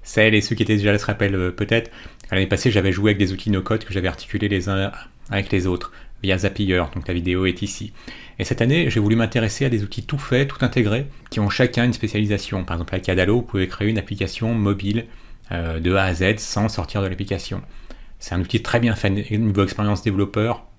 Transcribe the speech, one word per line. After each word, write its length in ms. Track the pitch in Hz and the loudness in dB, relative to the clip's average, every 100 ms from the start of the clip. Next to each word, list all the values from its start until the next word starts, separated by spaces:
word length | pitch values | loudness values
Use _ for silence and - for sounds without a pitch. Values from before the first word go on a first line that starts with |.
| - | -2
Celles 300 | - 110 107 | 4 6 6
et 40 | |
ceux 140 | 101 | 2
qui 80 | 107 | 0
étaient 140 | 110 104 | 2 4
déjà 160 | 104 | 4
là 60 | 107 | 2
se 80 | - | 0
rappellent, 280 | 101 101 | 0 0
euh, 160 | 95 90 | 2 0
peut-être, 400 | 87 104 113 - - - - - | -2 0 0 0 -16 -20 -18 -2
l'année 160 | 95 95 | 0 2
passée, 240 | 101 123 | 2 4
j'avais 220 | 104 95 | 4 2
joué 180 | 90 107 | 2 2
avec 80 | 98 | 4
des 140 | 95 | 2
outils 180 | 95 110 | 0 0
no-code 340 | 98 92 110 | 0 2 -2
que 80 | - | -2
j'avais 140 | 95 90 | -2 -2
articulés 420 | - - 101 104 | -4 -8 -4 0
les 200 | 98 87 | 0 0
uns 240 | 95 98 - - - - | -2 -2 -6 -18 -18 -6
avec 200 | 101 98 | -4 0
les 160 | 98 92 | 0 0
autres, 240 | 90 - - - - | -2 -6 -14 -18 -6
via 160 | 98 92 | 0 2
Zapier, 460 | 95 - 98 90 82 | 0 0 2 2 0
donc 140 | 90 87 | -4 -4
la 40 | |
vidéo 320 | 87 90 90 | -2 0 2
est 160 | 92 90 | 0 0
ici. 320 | 101 - 104 - - - - - | -6 -8 -12 -14 -18 -18 -16 -8
Et 60 | |
cette 180 | - 113 | -4 0
année, 260 | 117 160 147 | 2 4 2
j'ai 120 | 113 | 2
voulu 160 | 104 113 | 2 2
m'intéresser 480 | 110 123 110 - | 2 0 0 0
à 40 | 139 | 0
des 140 | 113 | 0
outils 220 | 101 - | -2 -8
tout 120 | - 143 | -6 -6
faits, 300 | - 127 139 | 0 0 0
tout 180 | - | 0
intégrés, 440 | 123 - 104 113 139 - - | 0 2 2 0 -2 -12 -8
qui 120 | - | -2
ont 100 | 101 | 0
chacun 320 | - 123 - | 2 2 4
une 100 | 123 | 2
spécialisation. 720 | 117 104 107 104 101 - 98 | 2 -2 0 0 0 -2 -4
Par 120 | 90 85 | -4 -4
exemple, 180 | 85 | -4
avec 140 | 92 92 | -4 0
Adalo, 260 | 92 92 | 2 4
vous 80 | 120 | 2
pouvez 240 | - 98 92 | 2 0 0
créer 220 | - 104 | 0 0
une 100 | 110 | 0
application 560 | - 101 95 - 113 | -2 -4 -4 -2 -2
mobile, 520 | 113 101 98 101 113 - - - - - | 2 2 2 0 -2 -4 -16 -18 -18 -6
euh, 300 | 87 82 80 | -4 -2 0
de 120 | 85 | 2
A 100 | 95 | 4
à 100 | 95 | 2
Z 220 | 85 92 107 | 2 2 0
sans 320 | - - 107 | -2 0 0
sortir 340 | - 87 104 | -2 -4 -2
de 60 | 95 | -2
l'application. 540 | 98 98 92 - 90 - - - - - - | -4 -4 -6 -6 -8 -10 -16 -16 -16 -16 -16
C'est 160 | - 90 | -6 -4
un 40 | |
outil 220 | 87 - | -2 -2
très 160 | - 117 | 0 2
bien 160 | 120 | 2
fait 160 | 104 101 | 2 0
niveau 540 | 98 104 107 110 98 | 0 0 0 2 2
expérience 380 | 98 - 104 101 | 0 0 0 0
développeur. 600 | 110 98 98 107 113 117 - | 0 0 0 0 0 -2 -8